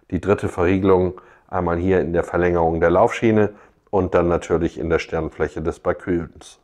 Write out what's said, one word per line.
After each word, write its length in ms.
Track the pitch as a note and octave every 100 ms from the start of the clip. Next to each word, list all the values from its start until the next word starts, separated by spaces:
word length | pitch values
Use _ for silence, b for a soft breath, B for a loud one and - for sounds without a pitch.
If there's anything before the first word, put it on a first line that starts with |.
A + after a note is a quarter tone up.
| b
die 80 | F2+
dritte 280 | F#2 G2+ G#2
Verriegelung, 720 | - E2+ G2 F#2+ F#2 F2+ F2 B B B
einmal 300 | F#2 E2+ E2+
hier 220 | F#2 F#2+
in 120 | D2+
der 120 | E2+
Verlängerung 560 | - F2 F2 F2 E2 E2
der 100 | E2+
Laufschiene 600 | F2+ A#2 - A#2 G#2+ G2+ B B B -
und 260 | G2 F#2
dann 120 | F2+ E2+
natürlich 500 | E2+ - E2 E2 -
in 140 | E2
der 80 | D#2+
Stirnfläche 640 | - E2 D#2 - D2+ -
des 160 | D#2+ D#2
Baküls. 800 | F2+ E2+ - E2+ E2 - - -